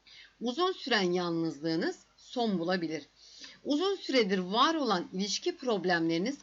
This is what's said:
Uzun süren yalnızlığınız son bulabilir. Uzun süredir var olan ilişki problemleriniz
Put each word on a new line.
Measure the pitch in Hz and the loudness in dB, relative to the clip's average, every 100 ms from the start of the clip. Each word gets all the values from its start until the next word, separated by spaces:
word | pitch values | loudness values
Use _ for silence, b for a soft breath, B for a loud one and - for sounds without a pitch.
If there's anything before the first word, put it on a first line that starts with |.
| - B B - | -20 B B -6
Uzun | 233 247 370 | -4 0 0
süren | - 262 220 180 | 0 0 2 2
yalnızlığınız | 180 175 165 165 139 165 160 302 349 - _ | 2 0 -2 -2 -2 -2 0 -2 -4 -16 _
son | - 247 233 185 | -10 -4 0 0
bulabilir. | 165 185 160 156 - _ B B B B | 0 0 -2 -6 -10 _ B B B B
Uzun | - 294 381 370 | -2 0 2 -2
süredir | - 262 196 190 | 0 2 2 0
var | 180 220 302 | 0 2 4
olan | 330 240 180 - | 2 2 0 -2
ilişki | 185 202 - 349 349 | -4 -4 -2 -4 -4
problemleriniz | 254 202 175 175 165 165 220 294 | -2 0 2 2 2 0 -2 -4